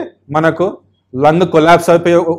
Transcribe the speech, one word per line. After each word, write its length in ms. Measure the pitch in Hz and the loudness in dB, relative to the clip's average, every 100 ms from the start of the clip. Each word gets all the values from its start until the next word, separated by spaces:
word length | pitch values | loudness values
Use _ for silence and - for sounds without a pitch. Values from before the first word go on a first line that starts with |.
| 339 _ - 151 | -4 _ -8 -2
మనకు 300 | 160 - 185 - _ _ _ 127 | -2 -2 -6 -8 _ _ _ -2
లంగ్ 200 | 143 165 175 | 0 2 0
కొలాప్స్ 360 | 160 160 170 170 | 0 2 2 2
అయిపోయి, 260 | 170 175 170 165 | 0 2 0 0